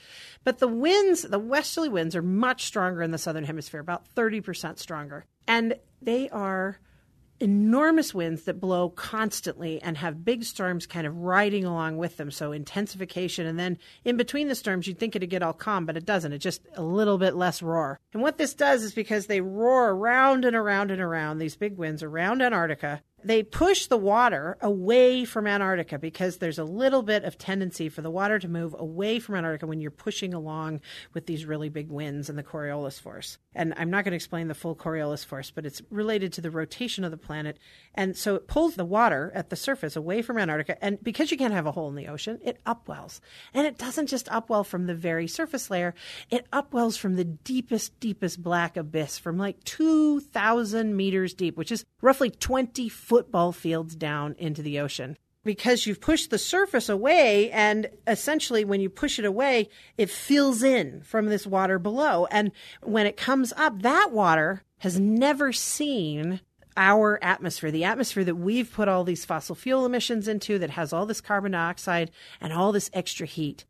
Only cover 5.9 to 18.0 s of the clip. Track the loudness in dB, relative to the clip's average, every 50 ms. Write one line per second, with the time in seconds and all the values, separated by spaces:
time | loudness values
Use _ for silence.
5.9 | _ _ -4 -2 -2 0 -2 -4 -6 -4 -4 -2 -2 -2 -2 -4 -6 -8 _ _
6.9 | _ _ _ _ _ _ _ _ _ 0 2 4 4 6 6 4 6 6 6 6
7.9 | 6 4 4 2 -2 -4 -2 -2 -4 -4 -4 -6 -6 -4 -2 0 2 2 0 0
8.9 | -2 -8 -10 -6 -4 -2 -2 -2 -2 -6 -8 -8 -8 -6 -6 -6 -6 -6 -6 -6
9.9 | -6 -4 -4 -6 -6 -2 0 0 0 0 -2 -10 -6 -4 -2 -2 -2 -2 -4 -6
10.9 | -8 -6 -6 -6 -6 -4 -2 2 4 4 4 4 2 0 0 0 -2 -2 -2 -2
11.9 | -2 -4 -4 -6 -6 -8 -10 -10 -8 -6 -6 -6 -6 -8 -10 -6 -4 -4 -4 -4
12.9 | -6 -10 -10 -8 -6 -6 -4 -4 -4 -4 -4 -4 -2 -2 -2 -2 -4 -6 -8 -20
13.9 | -18 _ -2 -2 0 0 0 0 0 -2 -2 -2 -2 -2 -2 -2 -2 -2 -2 -4
14.9 | -6 -4 -6 -4 -4 -4 -4 -2 -2 -2 -2 -2 -4 -4 -4 -2 -2 0 -2 -2
15.9 | -4 -4 -2 0 0 0 0 -2 -6 -4 -4 -4 -4 -6 _ -14 -10 -6 -4 0
16.9 | 2 2 4 4 4 4 2 2 2 2 0 0 0 -2 -4 -2 0 0 0 -2
17.9 | -6 -8